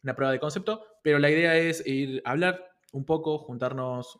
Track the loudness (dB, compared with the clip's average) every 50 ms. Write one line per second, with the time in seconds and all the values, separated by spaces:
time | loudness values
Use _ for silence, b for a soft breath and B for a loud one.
0 | -8 -8 -4 -2 0 0 0 0 -2 -4 -4 -4 -4 -4 -4 -4 -6 -18 _ _
1 | 2 4 4 6 6 6 4 4 4 4 4 4 4 2 0 -2 -2 -2 -2 -2
2 | -2 -2 -4 -6 -4 -2 0 2 2 0 0 -2 -8 -18 _ _ _ _ -10 -8
3 | -2 -2 -2 -2 0 -2 -4 -4 -6 -10 -8 -4 -4 -4 -2 -4 -6 -4 -6 -6
4 | -8 -12 -16 _